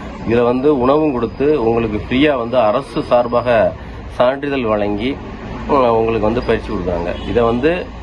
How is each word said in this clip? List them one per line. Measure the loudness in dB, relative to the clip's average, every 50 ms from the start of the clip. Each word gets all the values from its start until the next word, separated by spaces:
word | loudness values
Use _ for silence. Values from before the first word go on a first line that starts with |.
| -12 -14 -12 -8 -2 0
இதுல | 2 2 4
வந்து | 2 2 2 2 2 2 4
உணவும் | 2 2 2 2 2 0
கொடுத்து | 0 -2 -4 -4 -2 0 0 0 2 2 2
உங்களுக்கு | 2 2 2 0 -2 -4 -4 -4 -2
ஃப்ரீயா | 0 2 2 2 2 0
வந்து | -2 0 2 2
அரசு | 4 4 2 0 -2 -4 -6 -6
சார்பாக | 0 2 2 2 2 2 0 0 2 2 4 4 2 2 0 -4 -10 -14 -14 -14 -14 -6
சான்றிதழ் | 0 2 2 2 2 0 -4 -4 -2 -2 0
வழங்கி, | 0 0 0 0 -2 -2 -2 -4 -4 -4 -6 -10 -12 -12 -12 -12 -10 -10 -8 -2 0
உம், | 2 4 4 4
உங்களுக்கு | 4 2 2 2 0 0 0
வந்து | 0 0 0
பயிற்சி | 0 0 0 0 -2 -4
கொடுக்குறாங்க. | -6 -4 -4 -2 -4 -2 -4 -4 -6 -6 -6 -2
இதை | 0 2
வந்து, | 2 2 2 2 2 0 0 0 -4 -8 -12 -12